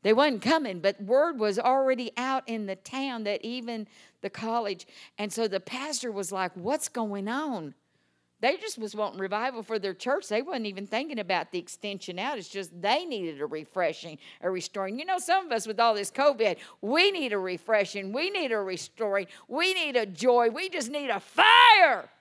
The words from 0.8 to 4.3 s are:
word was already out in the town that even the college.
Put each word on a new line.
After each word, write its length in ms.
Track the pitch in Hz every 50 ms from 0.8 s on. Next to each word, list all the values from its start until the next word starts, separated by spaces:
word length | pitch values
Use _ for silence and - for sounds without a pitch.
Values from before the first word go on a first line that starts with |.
| 160 196 202 -
word 380 | 208 190 240 269 302 339 320 254
was 180 | 214 208 202 202
already 540 | - 254 262 269 269 262 262 247 254 226 - -
out 260 | 247 262 269 262 -
in 200 | - 226 226 214
the 100 | 196 190
town 480 | 190 _ - - 262 269 277 254 233 220
that 200 | 202 208 - -
even 440 | 226 240 254 233 233 233 226 214 - _ - - - _ _
the 80 | -
college. 560 | 202